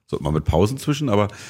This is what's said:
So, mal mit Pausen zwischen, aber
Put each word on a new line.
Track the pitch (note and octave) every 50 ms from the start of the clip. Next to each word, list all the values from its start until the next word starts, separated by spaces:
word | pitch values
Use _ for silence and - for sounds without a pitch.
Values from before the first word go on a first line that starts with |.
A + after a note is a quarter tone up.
| _
So, | - - -
mal | D2 D2+ D2+
mit | D#2 D#2
Pausen | - - D#2+ G2 A2 C3+ C3
zwischen, | - D3+ D3 C#3+ D3+ C3
aber | G2+ G#2 G#2 G2+ - - -